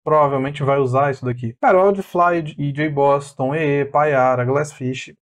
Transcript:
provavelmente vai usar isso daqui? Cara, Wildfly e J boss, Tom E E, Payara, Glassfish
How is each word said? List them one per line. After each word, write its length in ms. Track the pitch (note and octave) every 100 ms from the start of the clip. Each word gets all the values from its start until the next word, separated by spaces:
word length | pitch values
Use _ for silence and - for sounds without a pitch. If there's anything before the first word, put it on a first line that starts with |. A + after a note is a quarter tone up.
provavelmente 580 | D#3 D3+ C#3+ C#3 C3+ D3
vai 160 | C#3 C#3
usar 320 | B2+ C3 C#3+
isso 140 | C3
daqui? 320 | B2+ B2 A#2+ -
Cara, 220 | C4 F#3
Wildfly 720 | G3 G3 - F3 F3 E3+ D3+ D3+
e 140 | C#3+
J 180 | C#3 D#3
boss, 460 | C#3+ C#3 C#3 C#3+
Tom 180 | - C3 D#3
E 240 | D3+ C#3+
E, 40 |
Payara, 600 | C#3 D3 D3+ C3+ B2+ B2
Glassfish 680 | B2 C#3 D3 - B2+ B2+ - -